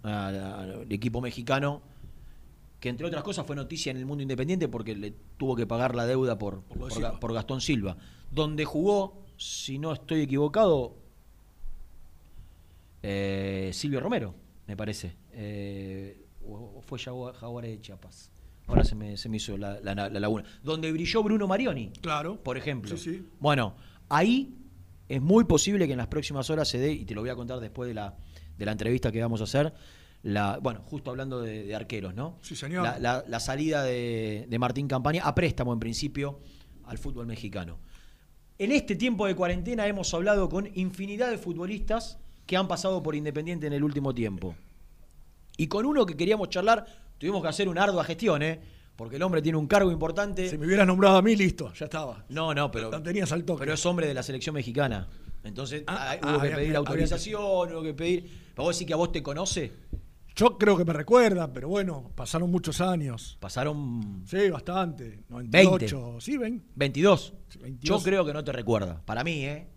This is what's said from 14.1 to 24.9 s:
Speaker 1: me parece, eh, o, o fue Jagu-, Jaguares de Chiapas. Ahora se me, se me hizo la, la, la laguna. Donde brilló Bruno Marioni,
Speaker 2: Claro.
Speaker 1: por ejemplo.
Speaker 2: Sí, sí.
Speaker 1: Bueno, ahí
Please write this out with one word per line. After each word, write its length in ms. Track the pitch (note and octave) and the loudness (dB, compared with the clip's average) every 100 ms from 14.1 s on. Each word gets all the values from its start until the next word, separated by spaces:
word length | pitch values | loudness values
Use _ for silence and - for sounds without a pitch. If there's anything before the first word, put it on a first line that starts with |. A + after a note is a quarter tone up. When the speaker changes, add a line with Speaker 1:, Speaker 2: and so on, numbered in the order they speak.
| B3 G#2 - - - - | -2 -4 -10 -20 -20 -14
Speaker 1:
me 100 | G2 | -8
parece, 380 | G#2+ G#2 F2+ - - | -6 -6 -8 -14 -20
eh, 960 | A#2+ G#2 G#2 G2+ G2 G2 F#2+ G2 - - - G#2+ | -14 -10 -8 -8 -8 -10 -10 -12 -16 -20 -14 -12
o, 300 | G#2 A2+ G#2 | -12 -14 -18
o 40 | |
fue 180 | - C3 | -12 -10
Jagu-, 340 | - B2+ B2 | -10 -10 -10
Jaguares 380 | B2 A#2 A#2+ A#2 | -12 -10 -8 -8
de 100 | A2 | -10
Chiapas. 500 | - F#2+ F#2 - - - - - - | -12 -18 -18 -20 -20 -20 -20 -18 6
Ahora 160 | - | 8
se 120 | - G#2+ | 8 4
me, 220 | G#2+ G2+ | -6 -8
se 100 | A2+ | -4
me 100 | A2 | -4
hizo 200 | - G2 | -4 -6
la, 220 | G2+ G2+ | -6 -6
la, 120 | G2 | -4
la 260 | G2 G2 G2+ | -4 -2 0
laguna. 260 | G#2 A2 - - | 0 0 -4 -12
Donde 280 | C3+ D#3+ D#3+ | -4 -2 -2
brilló 300 | D#3+ F3 A3+ | -2 0 2
Bruno 220 | G#3 A3 G3+ | 4 4 4
Marioni, 440 | F#3+ B3+ C#3+ G#2+ - | 2 2 -2 -6 -8
Speaker 2:
Claro. 400 | E3+ D3+ D#3 G#3 | -4 -2 -4 -6
Speaker 1:
por 160 | - B2+ | -4 -4
ejemplo. 380 | D3+ C3 G#2 - | -4 -4 -4 -8
Speaker 2:
Sí, 200 | E3+ F#3+ | -6 -8
sí. 120 | F#3 - | -10 -2
Speaker 1:
Bueno, 360 | C#3+ C#3+ G#2+ - - - - | 2 2 2 -4 -18 -20 0
ahí 480 | D3 F#3+ B3+ C4+ - - - - | 4 6 4 0 -10 -18 -20 -20